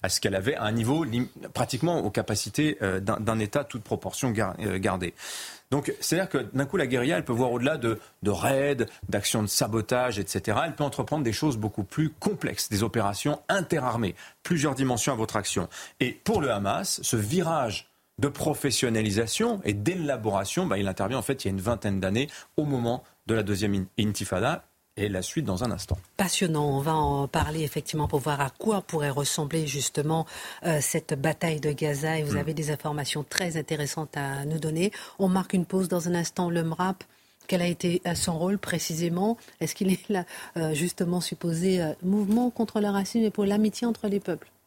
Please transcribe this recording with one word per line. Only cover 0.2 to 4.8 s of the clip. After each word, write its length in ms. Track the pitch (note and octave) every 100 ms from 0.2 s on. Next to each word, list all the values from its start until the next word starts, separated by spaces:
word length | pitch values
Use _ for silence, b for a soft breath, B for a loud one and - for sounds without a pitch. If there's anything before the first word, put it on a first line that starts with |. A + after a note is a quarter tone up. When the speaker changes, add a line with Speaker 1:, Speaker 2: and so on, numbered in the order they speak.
| G#2+ G2
Speaker 1:
avait 200 | G2 D3
à 80 |
un 100 | G#2+
niveau 320 | A2+ A2+ D3+ D3
lim-, 240 | A#2 B2+ - -
pratiquement 460 | - A#2+ A#2+ E3 E3
aux 100 | G2
capacités, 680 | G#2+ G#2 G#2+ - - D3+ -
euh, 180 | G2 F#2+
d'un, 220 | G2 G#2+
d'un 180 | G#2+ A2+
État, 240 | G#2 D3
toute 200 | C#3+ B2
proportion 480 | - A#2 F#2+ - C3
gar-, 260 | G#2+ G2 F2+
euh, 200 | G#2
gardée. 340 | F#2+